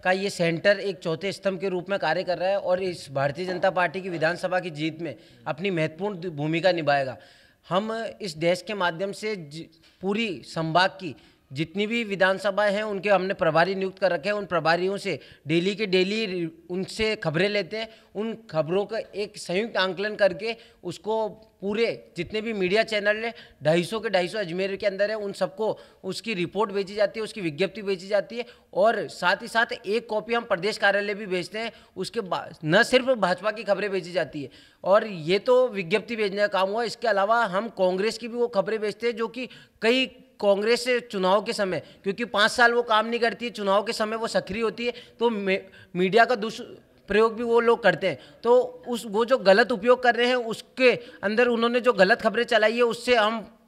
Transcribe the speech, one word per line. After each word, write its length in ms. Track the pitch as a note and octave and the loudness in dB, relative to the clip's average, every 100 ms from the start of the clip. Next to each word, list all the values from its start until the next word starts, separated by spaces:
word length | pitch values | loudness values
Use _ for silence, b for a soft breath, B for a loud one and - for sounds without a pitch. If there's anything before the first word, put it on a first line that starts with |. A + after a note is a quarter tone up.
का 80 | F3+ | 2
ये 180 | F#3+ G3 | 0 0
सेंटर 500 | - E3+ E3 G3+ G3 | 0 0 2 2 2
एक 180 | G3 F#3 | 0 -6
चौथे 340 | F3+ D#3+ G3 | -4 -4 -4
स्तंभ 280 | F3+ G3+ F#3+ | -4 -4 -4
के 100 | F#3+ | -4
रूप 200 | F3+ E3 | -4 -4
में 100 | G3 | -2
कार्य 240 | D#3+ E3 | 0 0
कर 140 | F3+ E3+ | -2 -2
रहा 120 | F3+ | 0
है। 100 | G3 | 0
और 240 | - F#3 | 0 0
इस 240 | F#3+ E3+ - | -2 -6 -8
भारतीय 340 | C#3 C#3+ C#3 F#3 | -2 -2 -2 -6
जनता 240 | F3+ F#3+ | 0 0
पार्टी 320 | F3+ F3+ F#3 | 2 0 -2
की 80 | F#3 | -6
विधानसभा 500 | E3+ D#3+ E3+ F3+ F3+ | -2 -2 -2 -2 -2
की 100 | F3+ | -4
जीत 320 | D3 D#3+ D#3+ | -4 -6 -4
में 140 | E3 A#2+ B B - | -10 -10 B B -10
अपनी 240 | D#3 G3 | -6 -2
महत्वपूर्ण 580 | F3 D#3 D#3 G3+ F#3+ F3+ | -2 -2 -4 -8 -6 -8
भूमिका 420 | D3 D3+ E3 F3+ | -6 -2 2 2
निभाएगा। 460 | F3 D3 C#3+ C3+ A2+ b b b b _ | 2 2 0 0 -8 b b b b _
हम 400 | F3 A3 A3+ A3 - | -4 -2 -6 -8 -10
इस 160 | G#3 D3+ | -12 -2
डेस्क 280 | E3+ F3 - | 0 0 -4
के 80 | |
माध्यम 380 | G#3+ F3 E3 G3 | -2 -2 -2 -6
से 240 | G3 G#3+ G#3 | -6 -8 -8
जि-, 640 | D3+ D3+ D#3+ _ _ _ | -10 -14 -16 _ _ _
पूरी 400 | F#3 G#3 A3+ D3 - | -4 -2 -2 -6 -10
संभाग 440 | - D#3+ D#3+ F#3+ | -6 0 2 2
की 260 | F#3+ F#3 A#2 b b _ | 0 -12 -12 b b _
जितनी 340 | C3+ D#3+ F#3+ G#3 | -6 -6 -2 -2
भी 160 | A#3 | -2
विधानसभाएं 680 | A3 G3 F#3 F#3+ G#3 G3 G#3 | -2 2 2 2 0 2 2
हैं 100 | G3+ | 2
उनके 260 | G#3+ G3 G3 | -2 -4 2
हमने 240 | G3 F#3 | 2 2
प्रभारी 420 | G3 E3 D#3 F3 G3 | 0 2 4 2 0
नियुक्त 240 | F#3+ F#3 | -4 0
कर 120 | F#3+ | 0
रखे 180 | F3 E3+ | 0 -2
हैं। 60 | G#3 | -4
उन 100 | G3 | -2
प्रभारियों 520 | F3 D#3 E3+ F#3 G3 | 0 2 2 2 -2
से 220 | G3 D3 B B C#3 | -4 -6 B B -2
डेली 280 | E3 F3+ G#3 | 0 2 -2
के 100 | G#3+ | 0
डेली 640 | F#3 F#3 G#3+ A3 F3+ E3 - - | 2 2 0 -2 -4 -6 -8 -8
उनसे 460 | F3+ F#3 - A3 G#3+ | -6 -6 -4 -2 -2
खबरें 340 | D#3+ D#3 G3+ | -2 0 0
लेते 280 | G#3 E3+ G#3+ | 0 -4 -6
हैं। 120 | A3+ B B F#3 | -10 B B -8
उन 220 | A3+ A3 - | -6 -6 -6
खबरों 340 | D#3 D3+ F#3 G3+ | -4 0 0 -2
का 120 | G#3+ | -6
एक 400 | - F#3+ G#3 - | -8 -8 -8 -10
संयुक्त 400 | - F3+ A3+ G#3+ | -6 -4 -2 -2
आंकलन 380 | F#3+ F3 G#3 G#3 | -2 -2 -4 2
करके 400 | G3+ E3+ A3 A3+ B B | 0 0 -8 -8 B B
उसको 460 | F3 D#3+ G3+ A3 G#3+ | -12 -10 -4 -2 -4
पूरे 840 | - - _ F#3+ G#3+ A3+ C#3+ - - | -8 -20 _ -4 0 0 -2 -10 -10
जितने 240 | F3 G#3+ | -6 -4
भी 120 | A3 | -4
मीडिया 300 | G#3+ F#3 G#3 | -2 0 2
चैनल 420 | A3 A3 G3+ G#3+ A3+ | 2 0 0 0 -4
हैं, 80 | A3 B B | -10 B B
ढाई 200 | C#3 E3 | 0 2
सौ 160 | E3 A3+ | 2 -4
के 100 | A3 | -2
ढाई 180 | F#3+ F3+ | 0 0
सौ 120 | G#3 | -4
अजमेर 360 | F#3 F3 F#3+ F#3+ | -6 -4 -4 -2
के 100 | G#3 | -2
अंदर 240 | G3 G3+ | 0 -2
है, 80 | A3 | -2
उन 160 | G3+ | -6
सबको 460 | G3 F#3+ - G#3+ - B B | -4 -4 -2 -4 -4 B B
उसकी 300 | F#3+ F#3 A3+ | -10 -8 -6
रिपोर्ट 380 | G#3 E3+ F#3+ G#3+ | -4 -4 -2 -2
भेजी 240 | G3 F#3+ G#3 | -2 -4 0
जाती 240 | G3+ G#3+ | 0 0
है, 40 | |
उसकी 180 | G#3+ - | -8 -6
विज्ञप्ति 400 | F3 D3 F#3 - | -6 -2 -4 -4
भेजी 260 | G3 G3 F#3+ | -6 -6 -2
जाती 300 | G#3 G3 A#3 | -2 -2 -8
है। 80 | A#3 B B | -10 B B
और 340 | - G#3 G#3 D#3 | 2 2 2 -4
साथ 280 | - F3+ F#3+ | -2 0 0
ही 120 | A3 | -2
साथ 180 | A#3 A#3 A#3+ F3+ | -2 -2 -4 -4
एक 240 | A3 A3+ | -4 -2
कॉपी 240 | G#3+ G#3+ | -6 -2
हम 100 | A#3 | -4
प्रदेश 340 | A#3 F#3 F#3+ G#3 | 0 -2 -2 2
कार्यालय 360 | G3+ G3+ G3+ | 2 2 -2
भी 120 | G3+ G#3+ | -6 -4
भेजते 340 | F3+ E3 G#3+ | -4 -4 -8
हैं। 120 | A3+ B B - | -10 B B -10
उसके 240 | F#3 A#3 | -8 -6
बाद 360 | G3 D#3+ - - D3+ | -4 -6 -6 -8 2
न 180 | F3+ | 4
सिर्फ 220 | A#3 B3+ B3+ | 6 4 4
भाजपा 460 | B3+ F#3 F3+ G3+ | 2 2 0 -2
की 120 | G#3+ | -6
खबरें 260 | G3+ F#3+ G3+ | -2 -2 0
भेजी 220 | F#3+ E3+ | -4 -4
जाती 320 | F3 D#3 D3+ | -4 -4 -6
है 60 | C3 B B B | -12 B B B
और 240 | F3+ G3+ A3 | 4 4 4
ये 320 | F#3 D3+ G3 | -8 0 0
तो 280 | G3 B3+ B3+ | 4 4 4
विज्ञप्ति 480 | G3 E3 G#3 - A#3 | 0 -2 -2 -2 -4
भेजने 220 | G#3 G3 | -4 0
का 100 | G3+ | 0
काम 220 | G3 F#3+ | 2 0
हुआ, 140 | G#3 | 0
इसके 240 | A#3 - A#3 | -4 -2 0
अलावा 380 | G3+ G3 A#3 A3+ | 2 4 2 2
हम 240 | F3+ A3+ | -2 -4
कांग्रेस 480 | - F#3 F#3 G#3 A3 | 0 0 2 -2 -2
की 100 | A#3 | -8
भी 100 | A#3+ | -2
वो 100 | A#3 | 0
खबरें 320 | A3 F3+ A3 | 0 0 -2
भेजते 280 | G#3 G3+ A#3 | -4 -4 -4
हैं 80 | A3 | -2
जो 120 | A3+ | -6
कि 220 | B3 B3+ B B _ | -6 -12 B B _
कई 400 | A3 B3+ C4 - - _ | 2 2 2 -4 -20 _
कांग्रेस 440 | G#3 G3 G#3+ A#3 A#3+ | 2 4 4 0 2
से 140 | B3 | 0
चुनाव 440 | A#3+ G3+ F#3 G3+ | 0 0 2 2
के 100 | G3+ | 2
समय, 260 | G#3+ G3 E3 B B | -2 -2 -2 B B
क्योंकि 220 | F#3+ F#3+ A#3 | -6 -4 -2
पाँच 260 | G3+ A3 | 2 2
साल 220 | A#3+ A#3+ | 6 6
वो 80 | A#3+ | 6
काम 240 | A#3+ G#3+ A3 | 2 2 2
नहीं 140 | A#3 | 0
करती, 300 | A#3 G#3 A#3+ | 0 0 -8
चुनाव 340 | G#3+ G3+ G3 | -4 2 2
के 100 | G#3+ | 0
समय 240 | A3+ G#3+ A3+ | -4 -4 -2
वो 100 | A3+ | -2
सक्रिय 340 | G3 F3 G3 | -2 -2 -4
होती 240 | A3+ A3+ A#3+ | -4 -2 -6
है, 80 | A#3 B _ | -6 B _
तो 100 | A#3 | 0
मे-, 300 | G#3+ G3 F#3+ F#3+ B B F3 | 0 0 0 -2 B B 0
मीडिया 300 | F#3 G3+ A#3 | 2 6 4
का 100 | B3 | 4
दुष्प्रयोग 1000 | A3 - A3+ - _ _ _ G3+ A3+ G#3+ | -2 -8 -14 -18 _ _ _ 2 2 2
भी 80 | |
वो 160 | A#3+ A#3 | 2 4
लोग 240 | A#3 A#3 | 4 4
करते 240 | G3 E3 F#3+ | 4 2 0
हैं। 100 | D3 B B | -4 B B
तो 400 | A3+ B3 B3 - - | 4 4 4 -6 -8
उस, 160 | A#3+ A#3 | -8 -4
वो 200 | G3+ A#3 | -2 2
जो 120 | B3+ | 4
गलत 340 | F#3+ G3 A#3 | 6 6 6
उपयोग 320 | A#3 A3 B3+ | 2 4 4
कर 120 | B3 A#3 | 4 2
रहे 120 | A#3+ | 2
हैं 80 | B3+ | 2
उसके 560 | A3+ G#3 - - B3+ G#3 B B | -2 -8 -10 2 4 4 B B
अंदर 240 | G3 G#3+ B3 | -2 2 2
उन्होंने 320 | A#3 A#3 A#3+ | 4 2 2
जो 140 | A#3+ | 2
गलत 280 | G#3 F#3 - | 4 6 6
खबरें 220 | A3 G#3 | 2 0
चलाई 320 | A#3 A3+ G#3+ A#3 | 2 4 4 4
है 60 | |
उससे 340 | A#3+ A3+ A#3+ A#3+ | 2 0 2 4
हम 260 | G#3 A3+ F#3+ - | 4 0 -8 -18